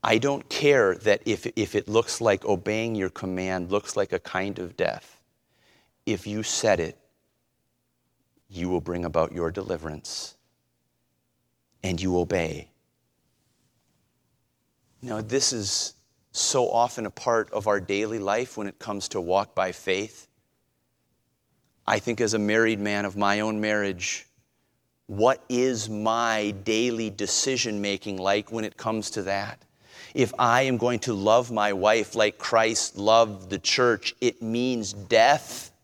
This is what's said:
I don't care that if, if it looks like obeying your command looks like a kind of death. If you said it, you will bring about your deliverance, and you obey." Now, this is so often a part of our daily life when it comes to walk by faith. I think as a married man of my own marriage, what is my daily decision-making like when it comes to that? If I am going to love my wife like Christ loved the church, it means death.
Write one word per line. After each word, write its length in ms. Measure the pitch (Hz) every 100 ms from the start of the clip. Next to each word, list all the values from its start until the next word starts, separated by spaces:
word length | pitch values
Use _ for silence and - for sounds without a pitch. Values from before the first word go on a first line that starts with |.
I 140 | - 113
don't 300 | 135 143 -
care 460 | - 147 135 101 87
that 260 | 107 101 -
if, 200 | 104 - -
if 180 | 98 104
it 140 | 95
looks 320 | 110 117 -
like 240 | 117 98 -
obeying 500 | 95 101 107 113 107
your 140 | 92
command 600 | - 95 92 95 92 87
looks 260 | 101 - -
like 160 | 98
a 60 | -
kind 400 | - 95 98 90
of 180 | 87 -
death. 420 | 92 - - _ _ _ _ _ _ _ _ _ -
If 200 | 98 104
you 160 | 104
said 360 | 107 - 113 90
it, 180 | 80 - _ _ _ _ _ _ _ _ _ _ _ _ _ _ _
you 220 | 95 90
will 100 | 90
bring 240 | 82 87
about 300 | 85 82 80
your 180 | 87 82
deliverance, 840 | 95 - 82 80 76 - - - - _ _ _ _ _ _ _ _ _ _ _ _ _ _
and 160 | 95 85
you 180 | 95 90
obey." 520 | 87 98 80 76 - _ _ _ _ _ _ _ _ _ _ _ _ _ _ _ _ _ _ _ _ _ _ _
Now, 180 | 123 110
this 320 | 107 135 -
is 440 | 120 98 - - - _ _ _
so 380 | - - 135 120
often 360 | 117 120 - 107
a 60 |
part 400 | - - 117 107
of 160 | 107 104
our 120 | 101
daily 400 | 92 101 107 113
life 380 | 98 107 123 -
when 100 | 101
it 120 | -
comes 300 | - 101 -
to 100 | 101
walk 340 | 85 92 101
by 180 | - 92
faith. 540 | 90 - 92 107 - - _ _ _ _ _ _ _ _ _ _ _ _ _ _ _ -
I 140 | 107
think 220 | 120 113
as 140 | 113 110
a 40 |
married 400 | 104 110 113 110
man 260 | 104 104 101
of 120 | 101
my 240 | 101 104
own 180 | 110 107
marriage, 680 | 107 107 101 90 - - - _ _ _ _ _ _ _ -
what 340 | 98 117 135 _
is 400 | 123 131 120 107
my 640 | 107 107 113 117 110 104
daily 580 | 98 98 110 123 113 110
decision-making 1080 | 101 101 - 135 131 113 104 101 98 107 95
like 340 | 92 104 104
when 120 | 113
it 140 | 110 -
comes 320 | 113 110 104
to 120 | -
that? 360 | 95 98 104 - _ _ _ - -
If 180 | - 117 -
I 240 | 120 123
am 160 | 135 120
going 220 | 120 120
to 140 | -
love 360 | 104 101 113 123
my 240 | 110 104
wife 400 | 98 101 113 101
like 240 | 113 107 -
Christ 580 | - 117 113 - - -
loved 540 | 101 113 113 95 92
the 80 | 98
church, 560 | - - 123 107 - -
it 220 | 123 -
means 500 | 113 117 127 120 101
death. 800 | 101 95 113 120 147 - - - _